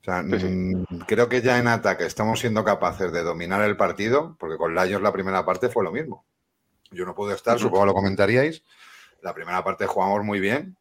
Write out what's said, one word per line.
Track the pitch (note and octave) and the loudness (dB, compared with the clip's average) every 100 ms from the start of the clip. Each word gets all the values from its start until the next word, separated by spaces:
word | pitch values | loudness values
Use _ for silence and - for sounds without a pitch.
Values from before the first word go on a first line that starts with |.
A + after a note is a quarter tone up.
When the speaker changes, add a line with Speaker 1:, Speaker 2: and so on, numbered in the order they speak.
Speaker 1:
O | |
sea, | - F2+ | -2 -4
Speaker 2:
Sí, | F2+ G#2+ | -2 -2
sí. | F#2 | 0
Speaker 1:
mm, | F#2 F#2 F#2 F2+ F2 - | -2 -2 -2 -4 -8 -2
creo | G#2+ A#2+ | 2 2
que | B2 | 2
ya | A#2+ B2 | 2 2
en | A#2+ | 2
ataque | A2+ G#2+ F2+ E2 | 2 0 0 -4
estamos | - A2 A2 | -2 0 0
siendo | A#2+ A2 | 0 0
capaces | G#2+ G2 F2+ F2+ F#2 | 2 2 0 0 -2
de | E2+ | -2
dominar | E2+ E2 E2+ G2 | -2 -4 -2 0
el | G#2 G2+ | 0 2
partido, | G2 E2+ G#2 C3+ D#3+ D#3+ | 0 0 0 0 0 -10
porque | E2 D#2+ | -8 -4
con | E2 | -2
Lions | E2+ F#2 G2 | 2 2 2
la | G2+ | 0
primera | F#2+ F#2+ F#2+ | 0 -2 0
parte | F2+ F#2 B2 | 0 0 0
fue | A#2+ | 0
lo | F#2 | -2
mismo. | G#2 D#3+ - _ _ _ _ _ _ _ | -4 -8 -12 _ _ _ _ _ _ _
Yo | F2+ | -10
no | F2+ | -8
pude | F2+ G2+ | -6 -6
estar, | G2 - A#2 | -2 0 2
Speaker 2:
Ujú. | |
Speaker 1:
supongo | A2 F#2+ | 4 4
que | G2+ | 4
lo | |
comentaríais. | F#2+ G2 F#2+ G2 A#2+ D3 D#3+ _ _ - - - _ | 4 0 2 4 4 2 -2 _ _ -20 -20 -20 _
La | F#2 | -12
primera | E2 E2 F2+ | -10 -4 -2
parte | F#2 F#2+ F#2+ | -2 -2 -2
jugamos | G2 F#2+ G#2 | 0 0 0
muy | G#2 G2+ | 0 0
bien | G2 B2+ F#3 - | 0 -2 -4 -18